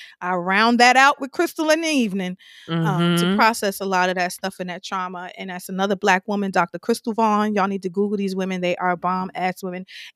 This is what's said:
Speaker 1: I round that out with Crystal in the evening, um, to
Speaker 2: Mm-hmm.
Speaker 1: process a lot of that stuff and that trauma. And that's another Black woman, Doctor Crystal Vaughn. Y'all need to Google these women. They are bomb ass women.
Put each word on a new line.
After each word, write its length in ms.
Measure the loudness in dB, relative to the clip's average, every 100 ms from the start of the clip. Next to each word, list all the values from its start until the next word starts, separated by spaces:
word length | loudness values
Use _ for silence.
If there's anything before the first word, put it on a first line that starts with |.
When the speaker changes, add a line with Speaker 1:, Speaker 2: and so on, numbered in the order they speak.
| -16 _
Speaker 1:
I 140 | -6
round 440 | -4 0 2 4 6
that 140 | 6 8
out 240 | 6 4
with 80 | -2
Crystal 400 | -2 -2 0 2
in 100 | 2
the 80 | 2
evening, 480 | 0 0 -2 -6 -8 -16 -18 -6
um, 480 | -2 0 2 2 2
to 80 |
Speaker 2:
Mm-hmm. 120 | 2 4
Speaker 1:
process 440 | 2 2 -2 -4
a 60 | -2
lot 240 | 0 0
of 60 | 0
that 160 | -4
stuff 240 | -4 -8 -8
and 80 | -10
that 140 | -10
trauma. 460 | -8 -8 -8 -10 -12 -12
And 100 | -12
that's 220 | -12 -8
another 260 | -2 -2 0
Black 320 | 2 2 0
woman, 220 | -4 -2
Doctor 280 | 0 -2 -2
Crystal 360 | -4 -4 -4
Vaughn. 400 | 0 2 2 2
Y'all 140 | 0 0
need 140 | -2
to 40 | -4
Google 300 | -2 -2 0
these 180 | -2 -2
women. 240 | -4 -2
They 160 | -2 0
are 180 | 0
bomb 360 | 0 -2 -2 -4
ass 280 | -4 -4 -4
women. 240 | -8 -10 -12 -18 -20